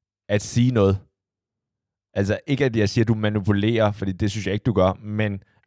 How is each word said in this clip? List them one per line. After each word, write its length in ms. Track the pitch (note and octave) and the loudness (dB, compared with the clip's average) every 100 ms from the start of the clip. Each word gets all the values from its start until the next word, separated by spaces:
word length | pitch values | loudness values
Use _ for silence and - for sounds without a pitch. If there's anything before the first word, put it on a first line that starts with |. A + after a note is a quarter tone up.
| _ _ - | _ _ -2
at 140 | G#2 | -2
sige 280 | - - B2 | 0 2 2
noget. 280 | A#2+ G2 G2 - _ _ _ _ _ _ _ _ _ _ | 4 4 2 -4 _ _ _ _ _ _ _ _ _ _
Altså, 240 | G2+ G2 G#2 - | -4 -2 -2 -4
ikke 180 | C3+ | -2
at 120 | C3+ A2+ | 0 0
jeg 120 | G#2 | 0
siger, 160 | - | 2
du 100 | A2+ | 0
manipulerer, 800 | A2 G#2+ G#2 F#2+ G2+ G#2+ A#2 G#2+ | 0 0 0 0 0 2 2 0
fordi 200 | G#2 G2 | 0 -6
det 180 | F2+ G#2+ | -2 -4
synes 160 | G#2+ F#2+ | -4 -4
jeg 80 | |
ikke, 100 | G#2+ | -4
du 80 | - | -2
gør, 200 | G2 F#2 F#2 | 2 2 0
men 400 | G#2 G#2 G#2+ G2 - _ | -6 -4 -4 -6 -12 _